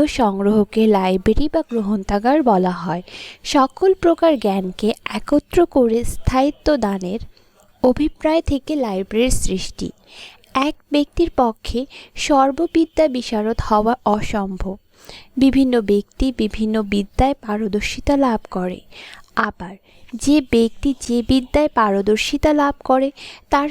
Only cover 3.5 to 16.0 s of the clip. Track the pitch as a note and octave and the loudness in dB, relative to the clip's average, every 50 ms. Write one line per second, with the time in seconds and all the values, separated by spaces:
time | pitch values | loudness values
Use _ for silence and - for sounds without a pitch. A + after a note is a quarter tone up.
3.5 | - D4 C4 C4+ - - - F#4+ F#4+ - - E4+ E4 - - E4 D#4 A#3+ - G#3 | 2 2 2 2 0 0 2 2 2 2 2 0 2 4 2 2 2 2 0 -2
4.5 | G3 G3 F#3+ F#3 F#3 - - G#3 A#3 - - - - G#3+ - - C#4+ D4 - - | -2 -2 -4 -6 -6 -4 -2 -4 -4 -4 -8 -8 -8 -8 -4 0 0 0 0 0
5.5 | - F4+ F4 E4+ - C#4 B3 A3+ A3 A#3 A#3+ - - - - - B3+ C4 C4+ C#4+ | 2 2 2 2 4 2 2 2 2 0 -2 -2 -4 -2 -2 -2 0 2 0 0
6.5 | D4 _ - D#4 D4+ C4+ A3 G3+ G3 F#3+ F#3 F3 F#3+ A3+ - - - _ _ _ | -2 _ -2 0 0 0 0 -2 -4 -4 -4 -6 -8 -8 -10 -12 -18 _ _ _
7.5 | _ _ _ _ _ _ - B3+ B3+ - D4 D#4 - - - D#4 D#4 E4 - - | _ _ _ _ _ _ 0 0 2 2 0 -4 -4 -2 -2 0 0 0 0 0
8.5 | C#4+ C4+ - - D#4 D4 B3+ A3 G3 F#3+ F#3+ - - G#3+ A#3+ C4 A3+ G3+ - - | -4 -4 -4 -4 -4 -4 -4 -4 -4 -6 -6 -4 -2 0 0 2 0 0 0 -2
9.5 | F#3+ F#3+ - - - - F#3+ - - _ _ _ - - - - - _ _ _ | -2 -4 -6 -8 -10 -10 -10 -10 -10 _ _ _ -20 -20 -20 -20 -20 _ _ _
10.5 | - C4 C4 D4+ D4+ _ _ - C#4+ D4 D4 - - - E4+ E4 - - B3+ A#3 | -4 -2 -2 -2 -4 _ _ -2 0 0 0 0 0 -2 -2 0 2 0 0 0
11.5 | A3 _ - - - A#3 C4 - - - - - - - - - D4+ C4+ C4+ C#4 | 0 _ -8 -6 -6 -6 -6 -8 -12 -20 -20 -16 -12 -8 -2 2 4 4 4 2
12.5 | C4 C4 E4+ E4+ - E4 E4 D#4+ - - D#4 D4+ B3 B3+ A#3 - - G#3+ G#3+ A3 | 2 -2 -4 0 0 0 0 0 0 0 0 0 0 -2 -6 -4 -4 -2 -2 -2
13.5 | A#3 - - - A3 G#3+ G#3+ A3 A#3+ - - - G#3 G#3+ G#3+ - - G#3+ G3 G3 | -4 -4 -2 0 2 2 2 2 0 0 0 0 0 0 -2 -2 -4 -4 -4 -4
14.5 | F#3+ F3+ - F#3+ F#3+ - _ _ _ _ - - - - - _ - - B3+ C4+ | -6 -6 -6 -6 -8 -10 _ _ _ _ -20 -20 -20 -20 -18 _ -2 2 2 4
15.5 | B3+ C4+ C4+ B3+ B3 A#3+ G#3+ G3 G3+ G3+ | 4 4 2 2 2 0 2 2 0 0